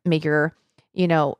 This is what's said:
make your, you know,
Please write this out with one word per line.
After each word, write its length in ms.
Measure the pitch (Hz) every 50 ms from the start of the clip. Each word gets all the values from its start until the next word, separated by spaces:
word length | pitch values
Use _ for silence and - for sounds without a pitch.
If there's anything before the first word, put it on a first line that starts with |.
| -
make 180 | 180 165 160 156
your, 320 | 156 151 151 147 160 - _ _ _ _ _ _ _ _
you 140 | 185 180 175
know, 300 | 165 160 151 143 - -